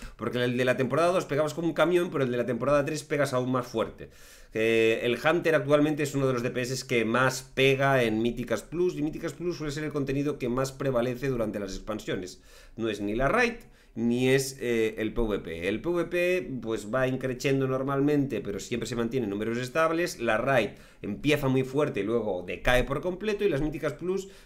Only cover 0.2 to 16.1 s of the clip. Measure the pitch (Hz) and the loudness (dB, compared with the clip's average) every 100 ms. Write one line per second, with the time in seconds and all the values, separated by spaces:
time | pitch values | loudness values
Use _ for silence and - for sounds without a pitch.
0.2 | 110 123 123 123 127 117 123 143 170 185 | -4 0 0 2 2 2 0 2 2 2
1.2 | 143 143 156 143 170 156 156 180 175 147 | 0 0 0 -2 -2 2 4 4 2 0
2.2 | 123 123 120 117 127 147 143 151 - 147 | 0 0 0 0 2 2 2 -4 -2 0
3.2 | 135 127 127 127 - 113 90 - 73 - | 0 0 0 -2 -2 -2 -2 -4 -16 -18
4.2 | - - - 110 113 113 113 113 123 117 | -20 -20 -8 0 2 4 4 4 0 0
5.2 | 156 170 165 151 135 147 151 151 143 139 | 2 2 4 2 4 4 4 2 -2 0
6.2 | 135 123 120 123 123 131 - 120 110 120 | 2 2 -2 -2 -2 -4 0 0 2 2
7.2 | 131 - - - 135 131 139 131 117 110 | 2 0 -4 2 4 4 4 4 2 2
8.2 | 117 117 120 110 - 160 180 147 151 156 | 0 -2 -2 -4 -4 -2 0 0 -4 -4
9.2 | 165 135 175 147 151 143 151 147 131 135 | -8 -6 -6 -4 -6 -4 -4 -2 -2 0
10.2 | 143 143 123 127 135 - 135 120 123 120 | -2 -2 -2 0 -2 -2 -2 0 0 -2
11.2 | 135 120 107 104 98 95 - 107 - 107 | -2 -2 -2 -4 -6 -6 -6 -6 -4 -6
12.2 | 90 - - - - - 113 101 101 110 | -6 -12 -20 -20 -16 -4 -4 -2 -2 0
13.2 | 139 220 240 233 - - - 113 117 120 | 2 4 2 -2 -12 -20 -14 -2 0 2
14.2 | 127 135 131 - 120 113 110 107 110 117 | 4 4 2 -4 -2 2 0 0 -2 0
15.2 | 110 98 85 82 90 110 147 175 165 | 0 0 -4 -4 -2 -2 0 -2 0